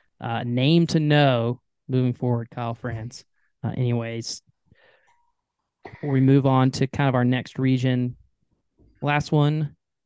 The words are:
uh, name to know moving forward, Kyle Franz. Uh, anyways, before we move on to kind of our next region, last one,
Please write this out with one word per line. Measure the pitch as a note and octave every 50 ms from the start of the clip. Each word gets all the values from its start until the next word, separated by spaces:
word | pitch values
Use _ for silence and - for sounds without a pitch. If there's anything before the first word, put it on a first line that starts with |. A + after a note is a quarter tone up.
| _ _ _ -
uh, | A#2+ A#2 A2+ A#2 B2
name | A#2+ A#2+ B2 C3 D3 E3 E3+ E3+ -
to | - D#3+
know | D3+ D3+ D3 D3 C#3+ C3+ B2+ A#2 A2+ A#2 A#2+ - _ _ _ _ _ -
moving | B2+ B2+ B2+ B2 A#2+
forward, | - C3 B2 A#2+ A#2 A#2 -
Kyle | - B2 A#2+ A#2 A#2
Franz. | - - B2 A2 A2 A2+ A#2+ - - - _ _ _ _ _ _ _
Uh, | - A2+ -
anyways, | - B2+ A#2+ A#2+ A#2 A2+ A2+ A#2 A#2 A2+ - - - _ _ _ _ _ _ _ _ _ _ _ _ _ _ _ _ _ _ _ _ _ _ _ _ _ _ _ _ -
before | - - - - D3
we | C3+ C3
move | C3+ C3 C#3 C#3 C3
on | C3+ C3 C3 B2+ C3
to | - - C#3
kind | - - - C#3+ C3+
of | B2+
our | B2 B2
next | B2 B2+ B2 - - - -
region, | C3+ C3 C3 B2 B2+ C3 B2+ B2 B2 B2 B2 - _ _ _ _ _ _ _ _ _ _ _ _ _ _ _ -
last | C#3+ C#3+ D3 D3 C#3+ -
one, | D#3+ D3+ D3 D3 D3+ D#3 D3+ C#3+ - _ _ _ _ _ _